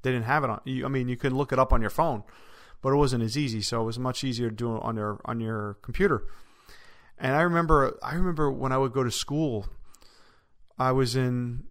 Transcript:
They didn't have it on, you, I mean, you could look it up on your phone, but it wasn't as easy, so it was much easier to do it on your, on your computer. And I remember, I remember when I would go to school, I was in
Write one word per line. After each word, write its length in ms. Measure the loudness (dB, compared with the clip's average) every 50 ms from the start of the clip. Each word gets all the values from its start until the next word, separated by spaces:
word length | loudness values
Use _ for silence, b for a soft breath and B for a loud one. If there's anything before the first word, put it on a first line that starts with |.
They 100 | 0 0
didn't 140 | -2 0 0
have 180 | 2 2 2 2
it 60 | 0
on, 120 | -4 -6 -6
you, 180 | -6 -6 -4 -4
I 40 |
mean, 200 | -2 -2 -2 -2
you 100 | -2 -4
could 160 | -2 -2 -2 0
look 180 | 0 -2 0
it 80 | 4 4
up 120 | 6 6
on 100 | 6 4
your 100 | 4 2
phone, 320 | 0 0 0 0 0 -4 -8 B B B B B B B B B B B
but 100 | 0 2
it 40 | 4
wasn't 280 | 4 4 4 4 0 -2
as 140 | -2 -2
easy, 240 | -2 -4 -2 -4 -4
so 200 | -4 -4 -2 -2
it 40 | -2
was 140 | -4 -4 -4
much 240 | -4 -4 -4 -4 -4
easier 260 | -4 -2 -2 -2 -2
to 60 | -2
do 200 | -2 -4 -4 -4
it 60 | -4
on 140 | -4 -4 -4
your, 260 | -4 -4 -4 -6 -6 -6
on 140 | -6 -6 -4
your 360 | -4 -4 -4 -4 -6 -6 -10 -12 -12
computer. 420 | -8 -2 2 2 2 2 2 0 B B B B B B B B B B B B B B B B B B B
And 160 | -2 0 2
I 60 | 4
remember, 580 | 4 4 4 2 4 6 6 6 6 4 0 -4
I 140 | -8 -6 0
remember 360 | 0 2 2 2 2 0 0
when 200 | 0 0 -2 0
I 80 | 2 2
would 140 | 2 2 0
go 100 | 0 -2
to 80 | 0
school, 560 | -2 -4 -6 -4 -2 -2 -2 0 -2 -4 -6 -6 -10 -10 b b b b b b b b b b b b b b b b b -20 _ -2
I 120 | 0 2
was 240 | 4 4 2 2 2
in 500 | 0 0 0 0 -2 -2 -4 -6 -8 -8 -10